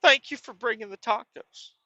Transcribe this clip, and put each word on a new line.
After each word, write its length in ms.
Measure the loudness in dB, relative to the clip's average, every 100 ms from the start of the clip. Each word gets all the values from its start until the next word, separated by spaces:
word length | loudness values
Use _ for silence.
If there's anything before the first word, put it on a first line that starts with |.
Thank 280 | 6 4 2
you 60 | -14
for 160 | -14
bringing 360 | -8 -6 -6 -8
the 80 | -12
tacos. 720 | -4 -4 -4 -20 -20 -20 -20 _